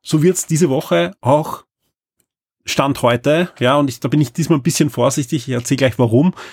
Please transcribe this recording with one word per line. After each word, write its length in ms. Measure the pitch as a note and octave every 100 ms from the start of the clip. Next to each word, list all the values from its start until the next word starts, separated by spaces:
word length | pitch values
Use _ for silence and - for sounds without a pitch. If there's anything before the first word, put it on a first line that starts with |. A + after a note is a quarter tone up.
So 220 | - D#3
wird's 240 | E3 F3+ -
diese 240 | D#3 E3
Woche 420 | C3 - E3+ F3 -
auch 440 | A#2+ D3 D#3 - _ _ _ _ _ _ _ _ _ _
Stand 380 | - - C#3 C#3
heute, 480 | B2 A#2+ C#3 D#3 F3+ -
ja, 180 | B2 D3
und 140 | C#3+
ich, 80 | -
da 80 | B2
bin 140 | D3
ich 120 | C#3+
diesmal 280 | - D#3 D#3
ein 20 |
bisschen 260 | D3 - D3+
vorsichtig, 600 | - B2 C#3+ C#3+ D#3 A#2+
ich 60 |
erzähle 240 | B2 A#2+ C3+
gleich 200 | C3 -
warum, 340 | A#2+ A#2 F3 - -